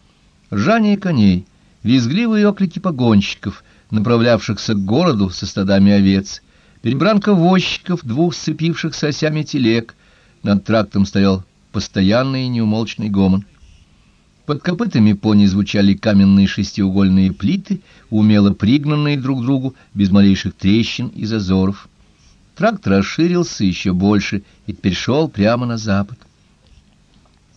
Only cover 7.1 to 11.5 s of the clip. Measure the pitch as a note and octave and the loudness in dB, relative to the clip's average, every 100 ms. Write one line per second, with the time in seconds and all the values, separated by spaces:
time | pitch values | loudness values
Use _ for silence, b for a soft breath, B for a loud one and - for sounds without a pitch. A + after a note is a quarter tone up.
7.1 | G#3+ G#3 G3 E3+ F#3 - - - F3 A#2+ | 0 2 2 4 2 0 -6 -6 -6 -4
8.1 | B2 F3 - - D#3 E3 E3 E3 - D3+ | -2 -2 -2 -6 -4 -4 -4 -6 -4 -6
9.1 | C#3+ D3+ D3+ D3 C#3+ A#2 A#2 A2+ b b | -2 -4 -4 -4 -2 0 0 -2 b b
10.1 | b b b G2+ G2+ - A2 G2 G#2 G2 | b b b -2 0 0 -2 0 -2 -2
11.1 | G#2 G2 F#2+ - | 0 0 0 -4